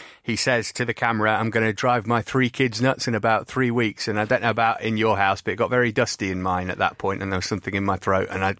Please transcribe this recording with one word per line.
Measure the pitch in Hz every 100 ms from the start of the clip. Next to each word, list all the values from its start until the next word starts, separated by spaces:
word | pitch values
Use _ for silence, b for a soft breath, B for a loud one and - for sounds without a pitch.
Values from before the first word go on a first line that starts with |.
| B B
he | - 110
says | - 123 107
to | -
the | 120
camera, | 113 120 113 107
"I'm | 107 113
gonna | 113 110
drive | 107 131 123 104
my | 117
three | - 135 127
kids | - 131 104
nuts | 127 135 -
in |
about | 113 113 110 -
three | - 127
weeks." | 117 113 95 -
And | 104
I | 107
don't | 123
know | 113
about | 113 113 101
in | 113 110
your | 110 101
house, | 98 98
but | -
it | 90
got | 104
very | 123 120
dusty | 117 120 - 98
in | 92
mine | 92 90 92
at | 90
that | 92 -
point, | 98 98
and | 98
there | 95
was | -
something | 101 -
in | 98
my | 98 95
throat. | - 95 95
And | 95
I, | 95 98